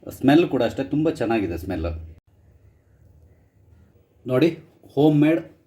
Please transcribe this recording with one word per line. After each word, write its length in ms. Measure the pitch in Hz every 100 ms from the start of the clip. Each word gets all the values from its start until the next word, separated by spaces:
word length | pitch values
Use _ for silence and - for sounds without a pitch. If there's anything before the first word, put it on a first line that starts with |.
| -
ಸ್ಮೆಲ್ 360 | - 131 151 175
ಕೂಡ 160 | 131
ಅಷ್ಟೇ 200 | 117 -
ತುಂಬ 260 | 135 143 156
ಚೆನ್ನಾಗಿದೆ 480 | 160 113 113 95 85
ಸ್ಮೆಲ್. 300 | - 87 82 80 - - _ _ _ _ _ _ _ _ _ _ _ _ _ _ _ _ _ _ _ _ -
ನೋಡಿ, 220 | 123 165 151 - _ -
ಹೋಮ್ 240 | - 151 151
ಮೇಡ್ 200 | 151 165 - _